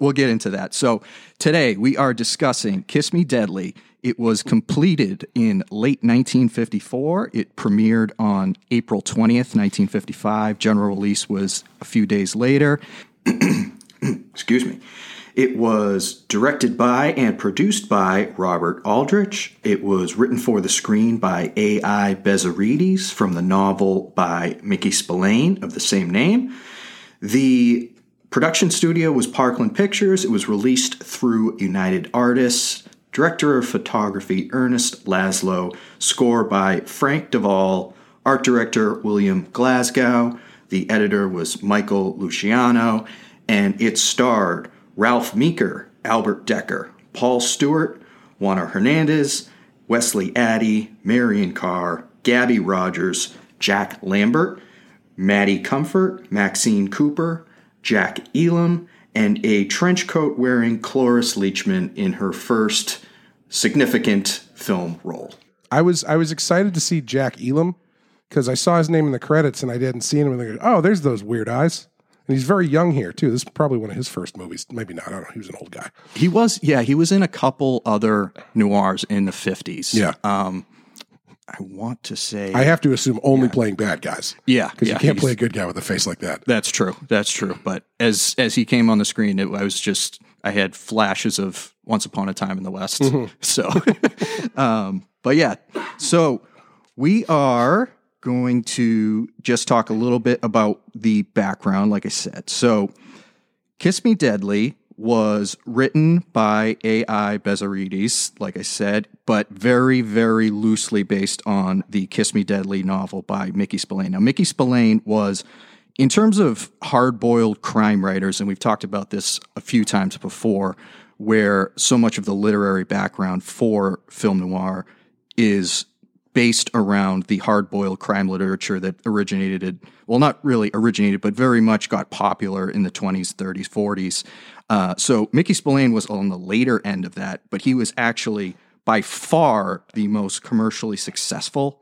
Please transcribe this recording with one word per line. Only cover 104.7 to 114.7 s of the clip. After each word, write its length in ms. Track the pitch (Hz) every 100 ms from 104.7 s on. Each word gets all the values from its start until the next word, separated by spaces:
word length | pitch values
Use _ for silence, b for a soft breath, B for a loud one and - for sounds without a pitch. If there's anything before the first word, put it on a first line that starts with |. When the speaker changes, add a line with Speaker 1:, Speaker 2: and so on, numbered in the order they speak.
| - _ -
Speaker 1:
was 600 | 110 113 107 104 101 - -
written 540 | 117 135 156 160 170 -
by 440 | 117 107 107 110 -
A 200 | 110 110 113
I 320 | 107 104 104
Bezzarides, 920 | 98 101 98 98 95 95 117 - - -
like 160 | 98 92
I 60 |
said, 460 | 98 - 101 107 104 _ -
but 240 | 107 104
very, 520 | 95 117 123 127 127
very 500 | 110 107 113 113 110
loosely 520 | 104 110 107 - 107
based 380 | 98 101 98 - -
on 380 | 98 92 95 -
the 160 | 104 95
Kiss 260 | - 107
Me 100 | 104
Deadly 400 | 98 101 95 98
novel 400 | 95 95 95 95
by 280 | - 104 95
Mickey 260 | 98 98 95
Spillane. 320 | - 95 92
Now, 80 | 92
Mickey 240 | 113 -
Spillane 580 | 185 - 127